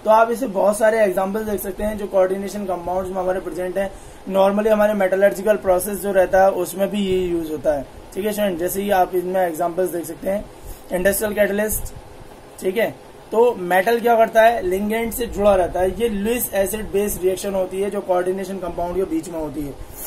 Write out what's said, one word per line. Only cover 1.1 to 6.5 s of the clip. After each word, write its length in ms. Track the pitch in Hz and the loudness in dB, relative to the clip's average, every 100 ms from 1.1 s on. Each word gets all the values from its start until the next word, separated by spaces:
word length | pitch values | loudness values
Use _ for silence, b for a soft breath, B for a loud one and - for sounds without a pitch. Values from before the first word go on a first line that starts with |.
| 180 190 208 | 2 -2 -2
देख 160 | 214 196 | -4 -6
सकते 240 | 202 185 | -6 -6
हैं 140 | 208 214 | -6 -4
जो 80 | 196 | -2
coordination 580 | 190 185 196 196 202 196 | 2 2 0 -6 -6 -6
compounds 440 | 175 175 180 185 | -4 -4 -4 -4
में 80 | 190 | -4
हमारे 220 | 185 185 | -2 -2
present 380 | 185 160 185 185 | -4 -6 -4 -4
हैं। 120 | 196 B B B - | -4 B B B -4
Normally 380 | 190 196 202 214 | 2 4 4 2
हमारे 220 | 214 208 | 4 4
metallurgical 640 | 208 190 190 202 190 196 202 | 2 0 4 2 2 0 2
process 420 | 190 180 190 196 | 2 2 0 -4
जो 100 | 202 | 0
रहता 320 | 196 180 190 | 2 4 6
है 80 | 190 | 4